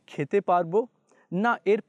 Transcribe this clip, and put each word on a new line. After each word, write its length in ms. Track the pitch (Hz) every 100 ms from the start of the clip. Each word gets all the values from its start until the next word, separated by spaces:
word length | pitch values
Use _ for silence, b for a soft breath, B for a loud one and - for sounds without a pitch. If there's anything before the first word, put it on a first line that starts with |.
| -
খেতে 340 | - 143 202
পারবো, 460 | 196 175 165 202 247 _ _ b b
না 260 | 175 233 226
এর 180 | 190 214